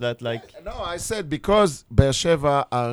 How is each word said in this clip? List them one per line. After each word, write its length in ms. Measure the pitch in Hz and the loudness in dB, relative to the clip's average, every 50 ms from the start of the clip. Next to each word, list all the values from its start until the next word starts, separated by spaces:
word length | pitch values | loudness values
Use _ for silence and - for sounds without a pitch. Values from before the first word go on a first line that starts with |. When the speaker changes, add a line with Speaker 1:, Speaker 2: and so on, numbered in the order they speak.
| 120 | -6
Speaker 1:
that, 140 | 120 120 117 120 117 | -6 -4 -4 -6 -6
like 140 | 117 113 - - - - 165 196 | -6 -6 -8 -14 -20 -16 -14 -12
Speaker 2:
No, 60 | 226 247 202 175 175 | -10 -8 -8 -8 -8
I 20 | 175 - - | -8 -6 -6
said 140 | 220 214 190 147 151 143 | -6 -6 -6 -6 -6 -6
because 340 | - - 202 214 208 185 139 - - - 117 101 | -2 2 4 4 4 4 0 -4 -14 -2 4 4
Beer 160 | 139 139 131 - | 4 4 4 0
Sheva 340 | - 170 170 151 139 147 139 139 135 - - 123 | 2 2 2 2 2 2 2 0 0 0 -2 -2
are 100 | 120 120 | -2 -2